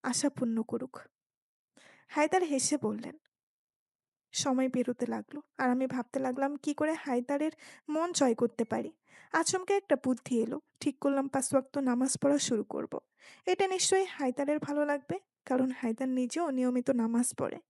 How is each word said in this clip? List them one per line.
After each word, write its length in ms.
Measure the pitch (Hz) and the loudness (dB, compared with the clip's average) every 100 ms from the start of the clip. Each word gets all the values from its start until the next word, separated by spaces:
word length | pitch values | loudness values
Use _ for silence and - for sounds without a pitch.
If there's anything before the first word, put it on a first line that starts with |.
আশা 280 | 254 240 285 | -2 0 0
পূর্ণ 320 | 277 240 226 | 0 -2 0
করুক।" 360 | 220 233 254 - - _ _ _ _ _ _ _ - - _ | -2 -6 -6 -12 -20 _ _ _ _ _ _ _ -20 -20 _
হায়দার 340 | 302 302 370 | 0 4 4
হেসে 360 | 339 269 - 294 | 2 0 0 0
বললেন। 360 | 220 214 233 302 _ _ _ _ _ _ _ _ _ _ _ | -2 -4 -10 -14 _ _ _ _ _ _ _ _ _ _ _
সময় 360 | - 285 254 262 | -4 0 2 2
পেরোতে 380 | 254 247 240 240 | 2 0 -2 -2
লাগলো, 360 | 226 208 294 - - | -4 -6 -14 -14 -2
আর 120 | 254 | 0
আমি 160 | 247 262 | 2 0
ভাবতে 320 | 247 233 269 | -2 -4 -2
লাগলাম 380 | 262 254 269 285 | -2 0 -2 -2
কি 180 | - | -4
করে 180 | 285 302 | 0 0
হায়দারের 600 | 320 294 247 247 285 311 - - - - | -2 -2 -2 0 0 -2 -4 -20 -18 -4
মন 240 | 302 349 | -2 0
জয় 220 | 339 269 | 2 2
করতে 300 | 226 233 - | 4 0 0
পারি। 280 | 233 226 240 - _ - - | -2 -2 -4 -12 _ -20 -2
আচমকা 420 | 320 330 370 370 | 0 2 -2 0
একটা 220 | 403 392 269 | 0 2 0
বুদ্ধি 380 | 254 240 - 240 | 2 -2 0 0
এলো, 180 | 226 302 _ _ | 0 -4 _ _
ঠিক 180 | 294 269 | -4 0
করলাম 300 | 285 277 269 | 0 0 0
পাঁচ 260 | 269 - | -2 2
ওয়াক্ত 240 | 269 269 285 | 0 0 -2
নামাজ 400 | 262 247 262 - | 0 2 0 2
পড়া 200 | 277 285 | 2 2
শুরু 260 | - 226 | 2 -2
করব। 340 | - - - - _ _ - - - | -2 -6 -6 -8 _ _ -20 -10 -2
এটা 220 | 370 392 | 2 2
নিশ্চয়ই 360 | 381 - 381 | 2 2 2
হায়দারের 540 | 370 - 269 254 285 302 | 2 0 -2 0 0 0
ভালো 280 | 294 294 294 | 0 0 0
লাগবে, 320 | 285 269 359 _ _ | -2 -4 -10 _ _
কারণ 260 | - 262 262 | -2 0 0
হায়দার 380 | 254 240 226 262 | 0 -4 -2 -2
নিজেও 420 | 254 247 311 339 | -2 -2 -2 -2
নিয়মিত 400 | 262 254 247 247 | 0 0 0 0
নামাজ 440 | 254 226 233 247 - | 0 2 2 0 -2
পড়ে। 200 | 139 - _ | -4 -6 _